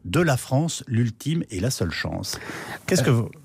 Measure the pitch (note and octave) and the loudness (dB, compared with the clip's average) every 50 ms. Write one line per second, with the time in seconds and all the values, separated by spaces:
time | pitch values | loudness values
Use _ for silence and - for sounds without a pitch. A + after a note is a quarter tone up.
0 | - F2 F2+ D#3 F3+ D#3+ C3 B2 - - C3 C3+ E3 E3 - - - - A#2 A2+ | -8 0 2 2 4 4 2 0 0 0 2 2 2 0 -2 -6 -4 0 2 2
1 | A#2+ A#2 - - - C#3 E3 E3+ - - G#2+ F2+ F#2+ C3 - - - D#2+ - - | 2 2 0 -4 -4 -2 -2 -2 -2 -2 -4 -2 -2 -2 0 0 -2 -2 -2 -4
2 | - D#2+ - - - - - - - - - - - - - - - - F#3 F3 | -4 -4 -4 -4 -6 -6 -8 -8 -10 -10 -10 -10 -10 -10 -12 -10 0 2 2 4
3 | B2+ D#3+ B2+ A#2 A2 - - - - | 4 4 4 4 2 -2 -6 -14 -6